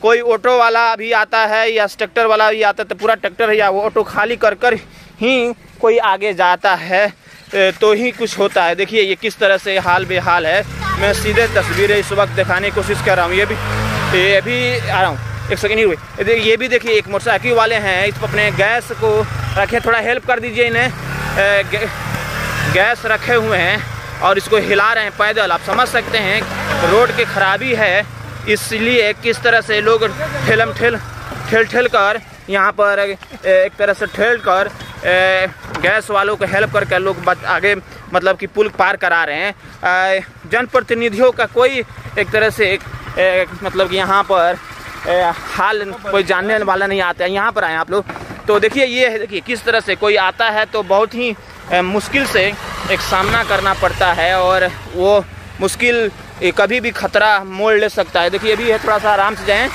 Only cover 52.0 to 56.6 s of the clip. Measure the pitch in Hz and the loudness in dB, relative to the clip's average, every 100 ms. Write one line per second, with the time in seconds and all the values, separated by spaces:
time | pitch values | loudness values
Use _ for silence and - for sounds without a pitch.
52 | - 277 269 214 190 202 - - - 190 | -2 -2 0 0 0 -2 -10 -10 -4 -4
53 | - 190 196 233 208 196 190 190 185 - | 0 0 2 0 0 0 0 0 0 2
54 | 185 170 170 185 185 185 180 - - 175 | 0 2 2 2 2 2 0 -4 -12 0
55 | 190 202 180 - - - 185 - 240 240 | 2 2 0 -14 -18 -6 -4 0 0 0
56 | 214 - - - 180 175 | -2 -6 -20 -4 -2 2